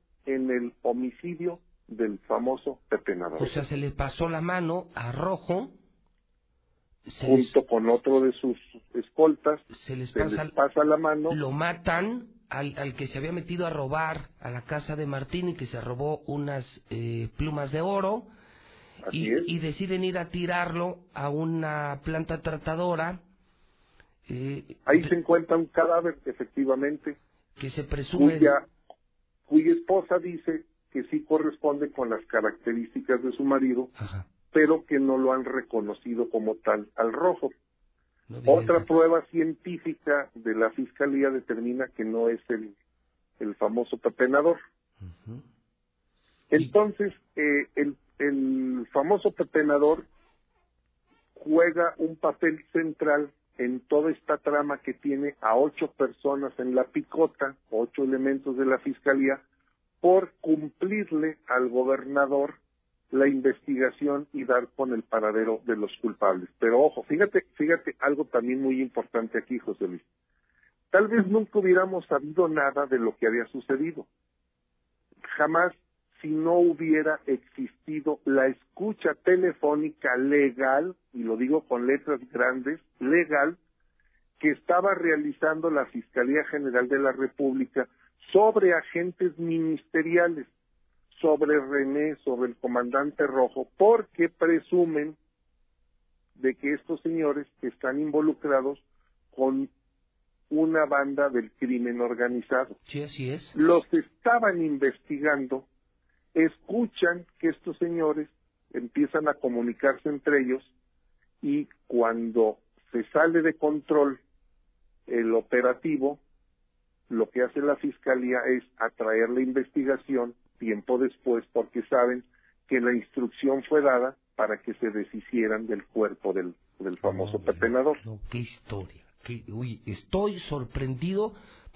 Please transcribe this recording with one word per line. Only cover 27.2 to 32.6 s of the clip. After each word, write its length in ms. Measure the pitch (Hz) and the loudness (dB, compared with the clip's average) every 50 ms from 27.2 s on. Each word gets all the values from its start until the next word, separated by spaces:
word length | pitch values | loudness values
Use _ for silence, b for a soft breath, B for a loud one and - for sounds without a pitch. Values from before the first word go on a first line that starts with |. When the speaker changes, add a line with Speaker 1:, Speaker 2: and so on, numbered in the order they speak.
| _ _ _ _ _ _ _ - | _ _ _ _ _ _ _ -12
Speaker 2:
que 100 | 135 131 | -12 -8
se 140 | - 151 139 | -8 -8 -6
presume 520 | - 147 143 135 - 180 180 143 151 160 | -6 -6 -6 -6 -4 2 6 6 6 6
Speaker 1:
cuya, 300 | 151 156 143 143 139 - - _ _ _ _ - _ _ _ _ _ _ _ _ _ _ | 6 4 6 4 4 0 -6 _ _ _ _ -20 _ _ _ _ _ _ _ _ _ _
cuya 260 | - 294 156 156 170 | 2 4 4 6 6
esposa 480 | 170 - - - 190 190 - - 180 170 | 2 2 2 0 0 0 2 2 -2 0
dice 460 | 165 180 170 151 - 170 160 156 - _ _ _ _ _ | 0 -4 -10 -6 -6 -6 -6 -6 -8 _ _ _ _ _
que 120 | - 131 - | -8 -8 -6
sí 180 | - 151 151 151 | -4 -6 -6 -2
corresponde 680 | - 156 156 160 151 147 - 151 147 143 143 147 147 | 0 0 0 0 -2 -4 -2 -2 -2 -2 -2 -4 -6
con 180 | - 135 123 113 | -4 -6 -4 -4
las 160 | 113 113 - | -4 -6 -6
características 960 | - 120 110 107 104 107 - | -2 -2 0 0 0 -4 -4